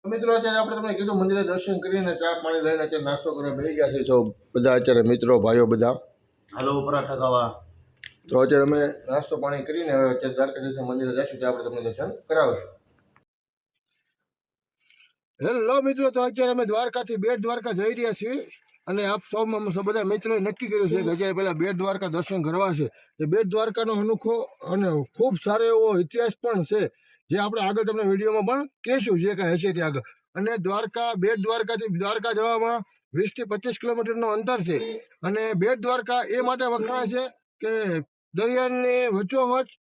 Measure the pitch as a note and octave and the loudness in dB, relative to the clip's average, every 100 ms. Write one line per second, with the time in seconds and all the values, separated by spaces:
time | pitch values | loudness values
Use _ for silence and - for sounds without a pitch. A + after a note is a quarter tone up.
0 | G3+ A3 A#3 A3+ A3+ A3 A3 A3 A3 G3 | -6 -2 2 2 2 0 0 -2 -4 -2
1 | G3+ G3 F#3 G3+ F3 F#3 F#3 F3+ F#3 G3 | 0 2 2 2 0 -2 -2 -4 0 -2
2 | F3+ E3 E3 E3+ D#3+ D#3+ D#3 D#3+ D#3 D#3 | 0 -2 -2 -2 -2 0 0 0 -2 -2
3 | C#3 C#3+ D#3+ C#3+ C#3+ C3 D3+ D3+ C#3 C3+ | -2 -2 -4 -4 -4 -4 -4 2 2 2
4 | C3 B2 A2 - _ B2 B2+ B2+ B2 A#2+ | 4 4 4 -6 _ 2 4 4 6 6
5 | A2+ A#2+ A#2 B2 G#2+ A#2 A2+ A2+ A#2 B2+ | 6 4 6 4 6 6 6 6 4 2
6 | - _ _ _ _ A#2 C3+ C#3 C#3 C#3+ | -8 _ _ _ _ -4 -2 0 0 -2
7 | C3+ C3+ C3 B2 A#2 - - - _ _ | -2 -2 2 2 0 -4 -20 -20 _ _
8 | - _ - B2+ C3+ C#3+ C#3 D3 C#3+ - | -20 _ 0 4 6 6 6 4 2 -2
9 | B2+ C#3 D3 D#3 C#3+ C#3+ C3+ D#3+ D#3+ C3+ | -2 -2 -2 -4 -2 -4 -4 -4 0 2
10 | C3 B2+ C3 B2+ C3+ C3+ C3+ C3 B2+ B2+ | 2 2 -2 0 -2 -2 -6 -4 -4 -2
11 | B2+ B2 C#3 C3+ B2+ A#2+ A#2 B2 A2+ - | -2 -2 -4 -2 -2 -2 -4 -6 -6 -6
12 | F3 - - D#3+ C3+ - - - _ _ | -8 -8 -2 2 2 0 -8 -20 _ _
13 | _ _ _ _ _ _ _ _ _ _ | _ _ _ _ _ _ _ _ _ _
14 | _ _ _ _ _ _ _ _ _ _ | _ _ _ _ _ _ _ _ _ _
15 | _ _ _ _ D#3 A#3+ A3 C#4 C4+ C4 | _ _ _ _ -2 0 2 2 2 0
16 | C4+ B3 B3 A#3 B3 B3 A3 G#3+ B3 B3 | 0 0 -2 0 0 0 0 0 -2 -4
17 | A#3 A3 G#3+ B3 A3+ A#3+ A3+ F#3 G#3+ A#3+ | -4 -2 -2 -2 -2 -4 -4 -2 -2 0
18 | A#3 G#3 A3 C4+ - - _ _ - G3 | -4 -4 -4 -6 -8 -20 _ _ -6 -2
19 | G3+ G#3 - G#3+ A3 A3 G#3 F3+ G3+ A3 | -2 -2 -4 -4 -2 -2 -4 -2 -2 -2
20 | F#3+ G3+ A3 A3 G3 G3 A#3 G#3 F#3+ F3+ | 0 -2 0 0 -2 -4 -4 0 2 0
21 | E3+ E3+ G3 F3+ G3 D#3 F#3 F3+ G3 G3 | 0 -2 -2 -2 -2 -2 -2 -2 -2 -2
22 | F#3+ E3 - F#3+ D3+ F3 G3 D3+ D3 _ | -4 -4 -4 -4 -2 0 0 0 -4 _
23 | _ - D3+ G3+ G3+ G#3 A3 A3+ A3+ G#3 | _ -8 0 0 0 0 -2 -2 -2 0
24 | G#3+ A3 A3+ A#3 - - E3+ F#3 F#3+ D3+ | 0 -2 -2 -2 -4 -12 -4 0 0 0
25 | C3 - B3+ F#3 G3+ G#3 A3+ A3+ A3 F#3 | -4 0 0 2 0 2 4 4 4 2
26 | E3+ A#3 A#3 - A#3+ G#3 D#3 G#3 E3+ _ | 0 0 -2 -2 -2 -2 0 0 -2 _
27 | _ _ _ G3+ G3+ A3 G3 G#3 G#3+ A3 | _ _ _ -2 -2 0 0 0 -2 0
28 | G3+ G3 G#3+ G#3+ G3+ C4+ C#4+ _ A#3 C4 | 0 2 2 0 0 0 -2 _ -2 0
29 | A3 F3+ F#3+ G3 F3 E3+ F#3+ F3 D#3+ C#3 | 2 2 0 0 0 0 0 -2 -2 -4
30 | - _ _ F3 G#3 A3+ F3+ G3+ A3 A#3 | -8 _ _ -4 -4 -2 -2 -4 -4 -4
31 | A#3 G#3+ G3 A3+ G#3 A3+ A3 A3+ A3 E3+ | -4 0 0 0 -2 0 0 0 -2 -2
32 | G3+ A3 A3+ G#3+ A3+ A3+ A3+ A#3 G3 _ | -2 -2 -2 0 0 0 0 -2 -6 _
33 | _ C#3+ G3+ - A3 G#3 B3 G#3 A#3+ A#3 | _ -4 -4 -4 -6 -4 -4 -4 -2 -2
34 | A3+ A3+ A3+ G#3+ A3 B3 E3+ C#3+ A2+ A3 | -2 0 0 0 0 0 0 -2 -2 -8
35 | - _ F3 G#3 A3 F#3+ G#3 B3+ A#3+ B3+ | -12 _ -4 -2 -2 2 2 2 0 -2
36 | A3 B3 A#3 A#3 B3 B3+ B3+ A#3 A3 B3+ | 0 -2 0 0 0 0 0 -2 -2 -2
37 | A3+ B3 B3+ _ _ _ A3 A3 G3+ E3 | -2 -4 -6 _ _ _ -4 -2 -2 -4
38 | C#3+ _ _ E3 A3+ B3+ B3+ B3 B3 B3 | -6 _ _ -2 0 2 0 0 0 2
39 | B3 G3 F#3+ C4 B3 B3+ B3+ _ | 0 -2 0 0 0 0 -2 _